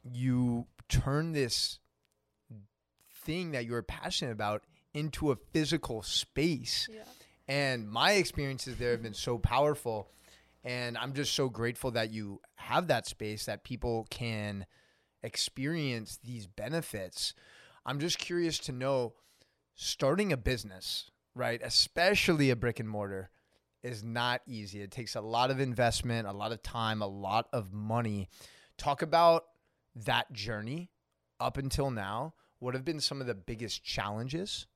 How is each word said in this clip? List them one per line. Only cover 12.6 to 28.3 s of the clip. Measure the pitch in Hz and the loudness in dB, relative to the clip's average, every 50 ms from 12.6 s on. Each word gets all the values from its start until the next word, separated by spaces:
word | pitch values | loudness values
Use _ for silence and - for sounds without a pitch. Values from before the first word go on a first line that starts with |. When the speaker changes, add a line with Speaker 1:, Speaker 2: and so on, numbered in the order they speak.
| - - 120 156 180 | -6 2 2 2 4
Speaker 1:
that | 160 135 113 - | 4 2 2 2
space | - - _ 110 107 107 104 - | -4 -8 _ -4 -4 -4 -4 -4
that | - 104 104 _ | -6 -6 -6 _
people | - 123 - - 123 117 113 110 - | -10 -8 -4 -2 0 0 0 -2 -4
can | - - 123 117 113 107 104 104 101 98 95 _ _ _ _ _ _ _ _ _ _ _ - | -8 -6 -4 -4 -2 -2 -2 -4 -4 -6 -10 _ _ _ _ _ _ _ _ _ _ _ -12
experience | 113 - - - - _ 127 131 147 170 165 147 135 120 113 110 - 107 - - | -6 -2 -2 -2 -2 _ -4 -4 -2 -2 -2 -2 -2 -2 -4 -6 -8 -14 -14 -10
these | 120 123 117 101 | -10 -10 -10 -10
benefits. | 90 - - 104 123 156 165 156 - - 104 92 92 - - - - - - - - - - - - - - _ | -12 -10 -8 -6 -4 -4 -4 -4 -4 -8 -8 -8 -8 -6 -4 -4 -4 -6 -8 -20 -20 -20 -20 -20 -20 -20 -12 _
I'm | 120 135 143 | -4 -2 -2
just | 151 170 - - | 0 0 0 -2
curious | - - 175 175 170 165 151 - | -2 -2 0 0 0 0 0 -2
to | - - | -4 -6
know, | 127 123 127 135 139 131 123 113 - _ _ _ _ _ _ _ _ _ _ _ _ - | -6 -2 0 0 2 2 0 -2 -6 _ _ _ _ _ _ _ _ _ _ _ _ -8
starting | - - - - 143 135 160 190 208 196 151 | -6 -6 -2 2 2 2 4 2 2 2 0
a | |
business, | 123 104 127 127 113 - 104 92 92 - - - - - - _ _ _ _ _ | 0 2 0 0 0 -4 -10 -14 -10 -8 -6 -6 -6 -8 -10 _ _ _ _ _
right, | 123 123 120 117 120 - | -2 -2 -2 -2 -2 -4
especially | 127 - - - - _ 170 175 190 208 190 - - 175 151 143 131 | 2 4 4 4 4 _ 6 6 6 6 6 6 6 6 6 6 6
a | 123 | 6
brick | 113 120 120 113 - | 4 2 0 0 0
and | 113 110 | -6 -4
mortar, | 107 104 101 98 98 95 92 - _ _ _ _ _ _ _ _ _ _ | -4 -4 -4 -4 -6 -8 -8 -10 _ _ _ _ _ _ _ _ _ _
is | - 123 120 107 104 | -10 -10 -8 -8 -8
not | 117 113 120 120 123 123 127 _ | -4 -2 0 2 2 2 0 _
easy. | - 123 110 104 95 98 101 | -8 -10 -8 -8 -10 -10 -10
It | 101 95 | -12 -10
takes | - 131 117 - - | -10 -10 -8 -6 -6
a | 120 | -6
lot | 107 110 117 117 123 131 | -4 0 2 4 4 4
of | 135 131 | 4 2
investment, | 139 127 120 117 120 117 113 - - 120 117 117 110 | 0 0 4 4 4 4 4 2 -2 0 -2 -2 -2
a | 98 98 | -4 -6
lot | 101 104 110 | -6 -6 -6
of | 117 104 | -6 -6
time, | - - - 117 113 110 110 107 | -8 -6 -4 -2 0 0 0 0
a | 104 | -2
lot | 98 98 98 98 95 101 113 117 - - | -4 -4 -4 -2 2 2 2 2 2 -4
of | 123 101 92 | -4 -4 -4
money. | 98 104 104 107 117 120 117 110 104 101 95 - | -6 -6 -2 0 0 0 2 0 -2 -2 -4 -8